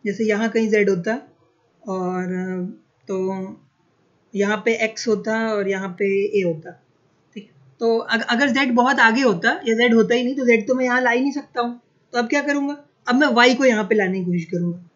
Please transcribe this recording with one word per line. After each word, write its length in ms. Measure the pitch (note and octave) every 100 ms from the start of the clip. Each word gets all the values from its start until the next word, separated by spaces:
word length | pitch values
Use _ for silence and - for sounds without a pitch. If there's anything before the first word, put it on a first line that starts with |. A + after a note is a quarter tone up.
| G#3
जैसे 180 | F#3+
यहाँ 260 | A3 G#3 A3+
कहीं 200 | A3+ A3
जेड 200 | G#3+ G3+
होता, 240 | F#3+ E3+ A#3+ - _ _ _ _ _ A3+
और, 380 | F#3 F3+ F#3 F#3 F#3 F#3 F#3 F3+ D#4+ _ _ -
तो 400 | F#3+ F#3+ F#3+ F#3+ A3+ _ _ _ _ _ _ _ G3+
यहाँ 260 | G3+ G#3 A3
पे 100 | A3+
X 320 | A3 A3 A#3+
होता 460 | G#3 - A3 A3+
और 160 | G#3+ G3
यहाँ 200 | G3 F#3+
पे 500 | F3+ G3+ G3 G3+ G#3
ए 40 |
होता, 400 | F3+ D#3 D#3+ - _ _ _ _ _ A3
ठीक 80 |
है। 320 | - _ _ _
तो 180 | A3+ A3+
अग-, 280 | - A3+ -
अगर 200 | A#3+ C#4
जेड 240 | A#3+ C4+
बहुत 260 | A#3+ B3 C4
आगे 220 | A3+ A3
होता 280 | C4 F3+ A3+ E4+ B3
या 80 | A3
जेड 180 | A#3+
होता 220 | A3+ G3+ A#3+
ही 80 |
नहीं, 120 | B3 C#4
तो 100 | B3
जेड 220 | A3+ G3+
तो 80 | B3+
मैं 100 | B3+
यहाँ 160 | B3
ला 80 | B3+
ही 120 | A#3+
नहीं 100 | C#4
सकता 300 | C#4+ - B3+
हूँ। 200 | A#3+ A#3+ _ _ _
तो 60 | A#3+
अब 80 | A#3
क्या 140 | D4
करूँगा? 440 | C#4+ C#4+ C#4+ C#4+ _ _ -
अब 80 | A#3+
मैं 120 | D4
वाई 280 | A#3 B3 B3+
को 100 | C4+
यहाँ 180 | G#3+
पे 120 | G#3 A3
लाने 240 | F#3 F#3+
की 60 | F3+
कोशिश 200 | F3 E3
करूँगा। 320 | F3 F3 E3+ -